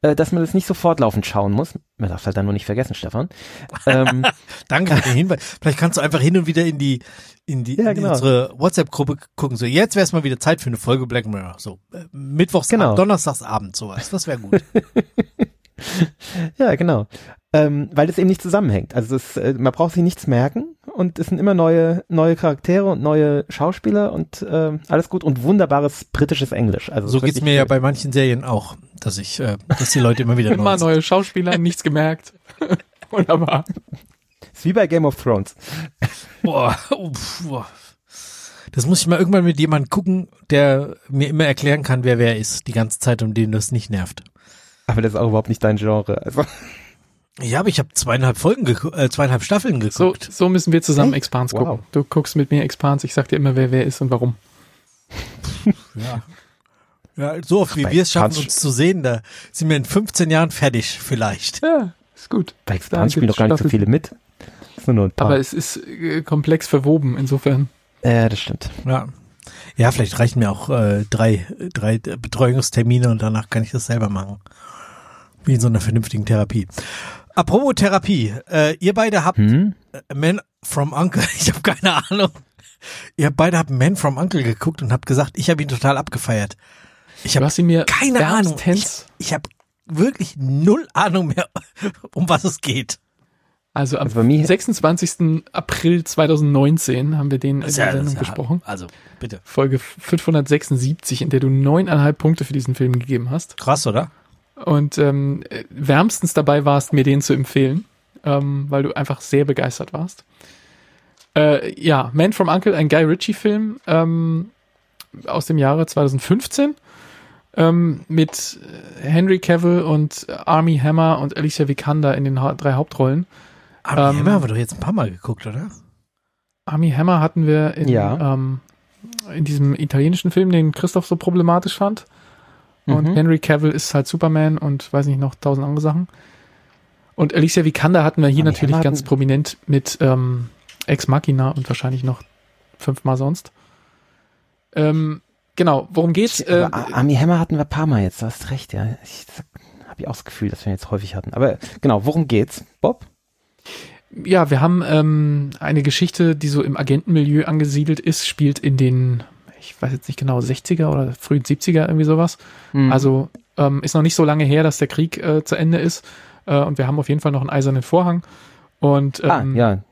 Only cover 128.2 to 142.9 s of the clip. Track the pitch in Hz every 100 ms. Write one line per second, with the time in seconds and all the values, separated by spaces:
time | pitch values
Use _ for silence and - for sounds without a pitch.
128.2 | 147 135 131 131 _ _ _ _ 220 233
129.2 | 214 151 147 147 139 139 147 139 147 180
130.2 | 180 175 185 175 156 147 175 - - 170
131.2 | - 175 170 175 175 - 202 214 - _
132.2 | - _ _ _ _ _ - 139 151 180
133.2 | 160 160 - 151 151 151 - 143 139 170
134.2 | 165 156 156 156 143 139 - 139 143 135
135.2 | 135 - 143 139 143 147 151 151 180 _
136.2 | - _ _ _ _ _ _ _ _ -
137.2 | 151 - 160 - 160 151 156 175 151 -
138.2 | 147 139 156 151 139 160 160 143 135 135
139.2 | 135 135 151 - - 139 - - 135 131
140.2 | 127 123 117 _ _ - - 143 - 135
141.2 | - 135 131 147 127 117 127 131 131 123
142.2 | - _ _ _ _ _ -